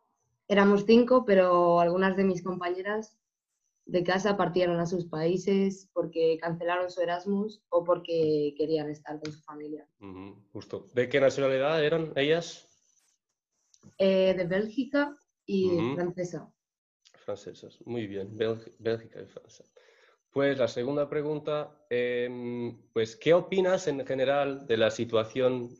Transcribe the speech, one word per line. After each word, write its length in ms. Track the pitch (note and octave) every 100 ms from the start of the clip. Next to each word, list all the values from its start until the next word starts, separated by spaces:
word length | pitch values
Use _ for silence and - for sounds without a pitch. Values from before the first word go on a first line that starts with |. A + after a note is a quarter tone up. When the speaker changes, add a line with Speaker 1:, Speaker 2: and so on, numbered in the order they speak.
| _ _ _ _ -
Speaker 1:
Éramos 340 | G3+ G3+ G3 G3+
cinco, 400 | A#3 A#3+ B3+ A3
pero 540 | F#3+ F3+ F3 F3 E3+
algunas 380 | E3+ F3+ F#3+ F#3+
de 60 |
mis 200 | F#3+ E3+
compañeras 720 | F#3 F3+ F3 F#3 G3+ G#3+ A3 _ _ _ _ _ _ _ -
de 180 | F3
casa 320 | F3 F#3+ G3+ F#3+
partieron 440 | E3+ F3+ F3 E3+
a 60 | E3+
sus 180 | F#3 E3
países 840 | D#3+ E3 F#3 G3 G3 G3 F#3+ -
porque 440 | F3 E3 E3 E3 D#3+
cancelaron 480 | E3+ E3+ F3 F3+ F3+
su 120 | F3+
Erasmus 600 | E3+ F3 G3 G3+ G#3+ - _
o 140 | F3
porque 720 | E3+ E3+ E3+ E3 D#3 D3+ D3 C#3+
querían 320 | D#3 D#3 D3
estar 300 | D3+ - D3+
con 120 | D#3
su 80 | D3+
familia. 460 | - D3+ D3+ D3+ - _
Speaker 2:
Ujú, 360 | G2 F#2 G2 G#2+ _
justo. 360 | G#2+ - G2 -
¿De 140 | B2 B2
qué 120 | C#3+
nacionalidad 640 | C3 C#3 C3+ C3 C#3+ D#3+
eran 280 | D3+ E3 D#3 C#3+
ellas? 520 | C#3+ E3 E3+ - - _ _ _ _ _ _ _ _ _ _ _ - -
Speaker 1:
Eh, 340 | G3 F#3+ F#3+ F#3
de 100 | E3+
Bélgica 680 | F#3+ A3 - B3 C#4+ C#4+ - _ _ -
y 220 | G3 F#3
Speaker 2:
Ujú. 260 | E3+ E3 E3+
Speaker 1:
francesa. 560 | F3 F3+ F3 D#3 - _ _ _ _ _ _
Speaker 2:
Francesas, 640 | _ - G2+ - - G2 - -
muy 220 | A#2 G2+
bien. 280 | G2 G2 A2
Bélgi-, 380 | A2+ A2+ - -
Bélgica 420 | A2+ A2+ - G2
y 60 | G2
Francia. 380 | - - - _ _ _ _ _ _ _
Pues 260 | C3+ C#3 B2+
la 100 | A#2
segunda 400 | B2+ B2 D3 C#3+
pregunta, 760 | D3+ D3 D3+ D3+ D3+ C#3+ _ -
em, 1000 | B2 B2 B2 B2 B2 A#2+ A#2+ A#2+ A#2 _
pues, 220 | A#2 A2+ -
¿qué 180 | D3
opinas 540 | F3 F3 F#3+ F3+ F#3 D#3
en 180 | C#3 B2+
general 600 | C3 C3 C#3+ C#3 C#3 -
de 100 | A2+
la 120 | A2
situación 800 | - A#2 A2+ A2+ C3 B2+ B2+ A#2+